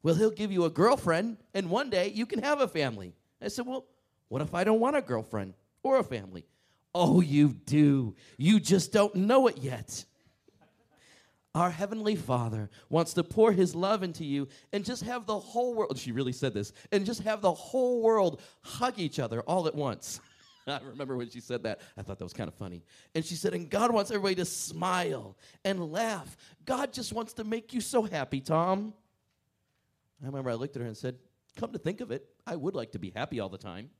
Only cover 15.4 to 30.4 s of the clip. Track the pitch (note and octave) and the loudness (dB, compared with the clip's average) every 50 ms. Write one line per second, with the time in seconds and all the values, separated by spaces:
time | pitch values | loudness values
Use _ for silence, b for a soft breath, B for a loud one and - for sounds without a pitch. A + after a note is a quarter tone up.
15.4 | - - - A3+ B3 B3+ A#3+ A3 G#3 - - B2 - B2+ A2+ B2+ C#3 B2+ B2 - | -6 -6 -2 -2 0 0 0 0 -2 -2 -2 -6 -6 -6 -4 -2 -2 -2 -2 -2
16.4 | - C3 G2+ G#2 G#2 - B B B B - G3+ G3 G3+ A#3+ G3+ F#3 A3 G#3+ G#3 | -2 -2 -2 -2 -6 -6 B B B B 0 0 0 0 -4 -4 -2 -4 -4 2
17.4 | G3 F#3+ E3 - - - - C4 B3+ B3 B3 A#3+ A3+ A3 A3+ G#3+ G3 F3 C#3+ B | 2 0 0 0 -8 -4 0 0 2 2 2 4 4 4 6 6 4 2 2 B
18.4 | B B B B _ - - - A#3+ B3+ A#3+ G#3 F3 D3 - - C3 G#2+ A2+ A#2 | B B B B _ -14 -4 -2 -2 -2 0 -2 -4 -4 -2 -2 -4 -2 -4 -6
19.4 | A#2+ - E3 F#3 E3+ D#3 - D3 D3 C3 G#2 - - - - - _ _ _ _ | -2 0 0 0 0 0 -2 -2 -4 -4 -4 -6 -10 -12 -14 -14 _ _ _ _
20.4 | _ _ _ _ _ - C#3+ C3 - C#3 A2+ C3+ C#3+ C3 C3+ B2 A#2+ A#2 - A#2+ | _ _ _ _ _ -8 -8 -8 -8 -12 -10 -10 -8 -6 -4 -6 -6 -8 -10 -16
21.4 | G#2+ - A#2+ A#2+ - A2+ G#2 - B B B - G2 G2 G2 - F#2 F2 - - | -10 -6 -6 -4 -4 -4 -6 -6 B B B -14 -10 -10 -10 -10 -10 -12 -8 -8
22.4 | A2 D#2+ - _ G2+ F#2 F2 F2 E2 b b b b b _ D#3+ D#3+ D#3+ F3+ D#3 | -10 -10 -8 _ -12 -12 -12 -14 -16 b b b b b _ -6 -6 -4 -8 -4
23.4 | - G#3+ - - F3 D3 G3 G3 A3+ A#3+ A#3 A3 G3+ - - G#3 F#3+ G3 F#3+ F3 | -4 -2 -2 -2 -6 -4 -2 0 2 2 2 2 0 0 -2 0 0 0 0 0
24.4 | E3+ E3 - - - - - D#3+ E3+ F#3 F3+ F3+ F3 - D#3 B2 A2 G2+ G2 b | -2 -4 -4 -8 -8 -8 -6 -4 -2 0 0 0 0 -2 -4 -6 -8 -12 -18 b
25.4 | b b b b _ F#3+ G3 F#3 F3 D#3 D#3 F#3+ A3+ A3+ G#3+ F3+ D3 - - B | b b b b _ -4 -2 -2 -4 -6 -4 -2 -2 -2 -2 -6 -8 -12 -18 B
26.4 | B B B B D#3 - C4 B3+ C#4 C4+ - C4 A#3 - G#3+ A3+ A3+ A3 - - | B B B B -6 -4 -2 -2 -2 -4 -6 -8 -10 -8 -6 -6 -8 -8 -8 -10
27.4 | A3 G#3+ A3 A#3 A3 - - B3 G#3 - - B3 A3 G#3+ - D3+ C3+ - - C#3 | -6 -4 -6 -6 -6 -6 -6 -6 -4 2 2 2 2 2 -2 -4 -4 -2 -4 -6
28.4 | C3+ - D#3+ D#3+ E3+ F#3 F#3+ G3 G#3 A3 G#3 _ _ _ _ _ _ _ _ _ | -2 0 0 2 2 2 0 0 -2 -8 -10 _ _ _ _ _ _ _ _ _
29.4 | _ _ _ _ _ _ _ _ _ _ _ _ _ _ _ _ C#3+ C3 C#3 C#3 | _ _ _ _ _ _ _ _ _ _ _ _ _ _ _ _ -12 -10 -8 -6